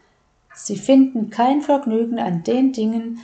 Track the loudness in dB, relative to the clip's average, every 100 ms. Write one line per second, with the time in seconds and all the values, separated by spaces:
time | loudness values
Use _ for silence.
0 | _ _ _ _ _ -16 -10 -4 4 6
1 | 4 0 -4 0 0 0 0 0 0 -2
2 | -2 -2 -2 -2 -2 0 0 0 -2 -2
3 | -6 -10